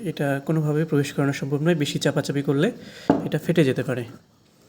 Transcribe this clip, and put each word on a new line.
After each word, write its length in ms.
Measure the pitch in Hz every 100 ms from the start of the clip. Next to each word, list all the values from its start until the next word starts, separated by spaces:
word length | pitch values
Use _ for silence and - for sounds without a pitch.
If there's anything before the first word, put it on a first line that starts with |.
| 190
এটা 160 | 151 143 139 139
কোনোভাবে 340 | 160 151 151 160
প্রবেশ 180 | 143 139 -
করানো 180 | 139 139
সম্ভব 180 | 135 143 160
নয়। 120 | 165
বেশি 140 | 143 - 151
চাপাচাপি 360 | 143 - 143 143
করলে 180 | 139 202 - - - - - 147
এটা 100 | 156 -
ফেটে 180 | 170 135
যেতে 140 | 127 131
পারে। 140 | 123 113 - _ _ _ _